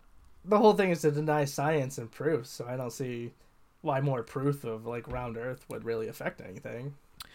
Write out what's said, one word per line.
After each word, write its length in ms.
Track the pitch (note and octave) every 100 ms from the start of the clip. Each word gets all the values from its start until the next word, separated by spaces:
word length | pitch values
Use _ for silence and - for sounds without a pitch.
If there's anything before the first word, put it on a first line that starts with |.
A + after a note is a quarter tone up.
| - - - -
the 140 | F3+ G#3
whole 140 | A3
thing 180 | G#3 F#3+
is 120 | E3+
to 100 | D#3
deny 320 | D3 D#3 D3+
science 520 | C#3+ - D3 D#3 C3 -
and 140 | A2+
proof, 360 | - C#3 C#3+ A#2+
so 200 | - A#2+
I 100 | B2+
don't 140 | B2
see 380 | - B2+ A#2+ A#2 - - _ _ _
why 180 | D#3 C3+
more 220 | C#3+ B2+
proof 400 | A2+ C3+ C#3 C#3+
of, 200 | A#2+ A2 A2+
like, 200 | A#2+ -
round 240 | B2 B2 A2+
Earth 280 | B2 B2 -
would 160 | A2
really 240 | A2 A2+ A2
affect 320 | A2+ D3+ -
anything 540 | A2+ F#2+ A#2+ A#2 C#3 C#3+ - - -